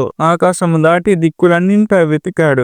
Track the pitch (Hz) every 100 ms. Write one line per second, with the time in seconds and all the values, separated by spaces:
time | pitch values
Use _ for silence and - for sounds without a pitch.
0 | 127 - 160 170 185 180 175 160 160 175
1 | 202 175 165 - 180 170 185 208 214 190
2 | 156 151 180 170 156 131